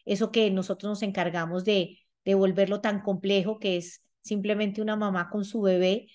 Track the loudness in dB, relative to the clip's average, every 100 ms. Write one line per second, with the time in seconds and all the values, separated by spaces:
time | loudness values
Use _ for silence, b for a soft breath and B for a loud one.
0 | -4 -2 0 2 2 2 -2 -6 -6 -4
1 | -4 -2 -2 -2 -4 -2 2 2 0 -6
2 | _ _ 2 4 4 4 2 2 -2 -2
3 | -2 -2 2 2 0 -2 -2 -2 -4 -16
4 | _ _ -6 -4 0 0 0 -2 -4 -2
5 | 0 -2 -2 -4 -4 0 2 4 4 0
6 | b